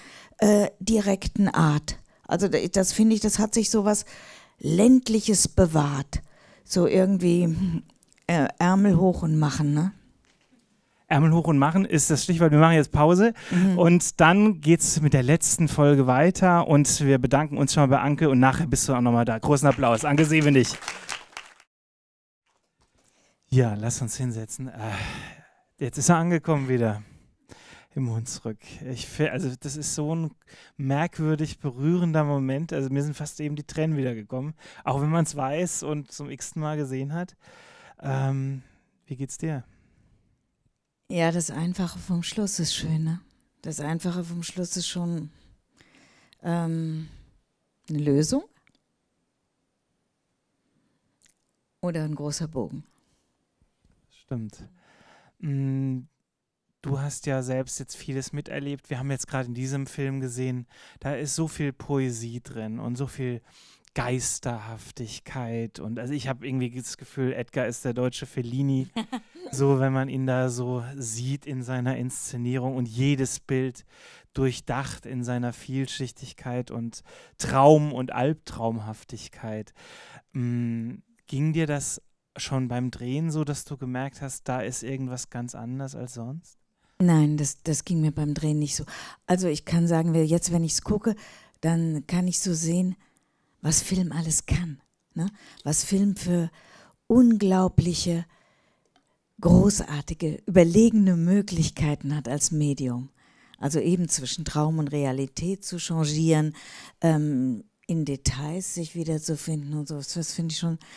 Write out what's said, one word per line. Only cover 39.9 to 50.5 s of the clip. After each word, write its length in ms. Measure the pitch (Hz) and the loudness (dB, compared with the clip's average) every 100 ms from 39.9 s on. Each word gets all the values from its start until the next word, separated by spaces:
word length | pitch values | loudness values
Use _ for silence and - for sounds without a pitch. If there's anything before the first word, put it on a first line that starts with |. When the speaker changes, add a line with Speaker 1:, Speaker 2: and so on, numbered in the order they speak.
| _ _ _ _ _ _ _ _ _ _ _ _ | _ _ _ _ _ _ _ _ _ _ _ _
Speaker 1:
Ja, 240 | 175 165 | 0 0
das 200 | 170 160 | 0 -4
Einfache 460 | 143 170 180 175 180 | -4 -4 -4 -6 -6
vom 220 | - 175 | -4 -4
Schluss 360 | 170 - 202 - | -4 -4 -4 -2
ist 160 | 160 - | -4 -4
schön, 300 | 160 156 160 | -2 -2 -2
ne? 160 | 170 _ _ _ _ | -4 _ _ _ _
Das 180 | 165 151 | -12 -8
Einfache 460 | 147 165 180 180 170 | -6 -4 -4 -6 -6
vom 180 | 170 | -8
Schluss 320 | 165 185 175 180 | -10 -8 -8 -6
ist 120 | 175 | -6
schon, 400 | 180 175 165 147 _ _ _ _ _ _ _ _ _ _ _ | -6 -4 -6 -8 _ _ _ _ _ _ _ _ _ _ _
ähm, 640 | 170 170 165 165 160 160 156 - - _ _ _ _ _ - | -6 -4 -2 -4 -4 -6 -10 -18 -20 _ _ _ _ _ -8
eine 120 | 151 | -2
Lösung 440 | 147 139 156 269 415 _ _ _ _ _ _ _ _ _ _ _ _ _ _ _ _ _ _ _ _ | 2 2 2 0 -4 _ _ _ _ _ _ _ _ _ _ _ _ _ _ _ _ _ _ _ _